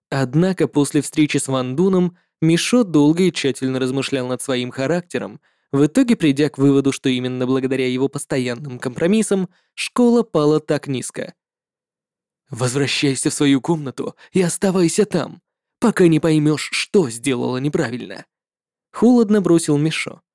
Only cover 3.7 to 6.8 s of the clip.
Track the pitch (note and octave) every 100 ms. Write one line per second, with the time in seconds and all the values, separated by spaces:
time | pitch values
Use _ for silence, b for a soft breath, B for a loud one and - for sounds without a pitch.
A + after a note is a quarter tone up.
3.7 | C3 B2+ C3+ B2+ C3+ B2+ B2 - B2+ B2
4.7 | B2 C3+ F3 F3 B2 G2+ - _ _ _
5.7 | C#3 D3 B3+ B3 A3+ D#3 C3+ D3 - C#3
6.7 | C#3